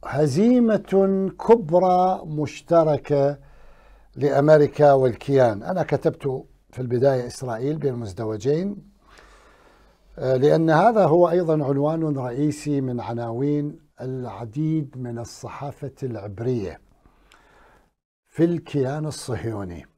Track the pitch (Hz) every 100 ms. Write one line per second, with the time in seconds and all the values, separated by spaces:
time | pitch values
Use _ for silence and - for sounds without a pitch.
0 | - 135 151 131 226 247 233 202 - 190
1 | 196 196 190 - - 233 160 175 185 180
2 | 185 185 - 151 143 - - 170 156 143
3 | - 147 139 143 - - - - _ -
4 | _ - 143 135 147 156 147 - 147 139
5 | 131 107 - 139 123 101 143 185 156 147
6 | 165 117 107 98 - _ _ - 127 120
7 | 135 131 120 - 127 113 135 156 143 120
8 | 113 90 110 107 123 151 196 202 - _
9 | _ - - - _ _ _ _ _ _
10 | _ - 131 131 143 156 160 156 208 220
11 | 175 165 175 175 170 156 139 139 147 165
12 | 156 139 127 120 151 147 147 143 131 120
13 | 113 120 117 113 139 147 147 - _ _
14 | 123 131 120 117 120 120 156 160 139 127
15 | 123 117 117 - 117 - 147 - 139 -
16 | 131 110 101 95 117 123 92 80 _ _
17 | _ _ _ _ _ _ _ _ _ _
18 | _ _ _ - 170 170 165 143 127 147
19 | 151 - - 110 113 107 95 85 -